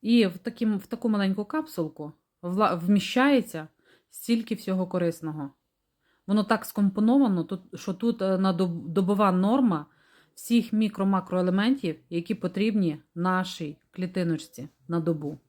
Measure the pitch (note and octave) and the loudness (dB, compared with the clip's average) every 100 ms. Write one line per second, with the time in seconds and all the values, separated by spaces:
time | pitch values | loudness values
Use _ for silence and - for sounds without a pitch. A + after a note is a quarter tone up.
0 | G#3 A#3+ G3+ E3+ - A#3 A3 G#3 - A#3 | 4 4 4 0 -10 -4 -2 -2 -6 -6
1 | A#3 G#3+ G3 F#3+ G#3 D#4 D#4 - D#3+ - | -2 0 0 -2 -4 -6 -6 -4 -6 -6
2 | D3+ - _ _ F3 F#3 G#3+ F3 F3 G#3 | -16 -16 _ _ -6 2 2 2 2 2
3 | - - C4+ C#4 - E3 D#3 _ _ _ | 2 2 4 4 2 -8 -12 _ _ _
4 | _ - - A#3 A3+ A3 - F#3 F#3 F#3 | _ -18 -2 -2 0 -6 -2 -2 0 0
5 | E3+ E3+ D#3+ D#3 C#3 _ _ _ _ _ | -2 -2 -6 -8 -10 _ _ _ _ _
6 | _ _ - G#3 G3+ G#3+ - - G3+ F#3+ | _ _ -2 0 2 -2 -2 0 0 2
7 | G#3+ C4 C4 F3+ D#3+ F#3 - - - F#3 | 4 4 4 2 -2 -8 -12 -12 -8 -2
8 | A#3 A#3 F#3+ F#3 F#3+ F3 F#3 E3+ - E3+ | -2 0 0 2 2 2 0 -2 -4 -2
9 | F#3 G3+ G#3 F3+ G3 B3+ B3 E3 D3 _ | 0 2 4 4 2 4 4 2 -4 _
10 | _ _ _ - - A#3 A3+ G#3+ A3 G3+ | _ _ _ -20 0 2 2 0 0 0
11 | G3 G3 F#3 F#3 F3+ F#3 G#3+ C4+ F3+ D#3 | 0 0 0 0 2 2 2 0 -2 -6
12 | _ E3+ E3+ G#3+ F#3 F#3+ G#3+ G#3+ F3+ D3+ | _ -6 -4 -4 -4 0 0 2 0 -2
13 | _ - F3+ F#3 F#3 - D#3 C#3+ _ - | _ -4 -2 0 -2 -8 -10 -12 _ -10
14 | F#3 F#3 F3 D#3+ - - D3 _ _ E3+ | -6 -2 -2 -2 -6 -16 -18 _ _ -4
15 | D#3+ D#3+ D3 D3+ | -2 -2 -4 -12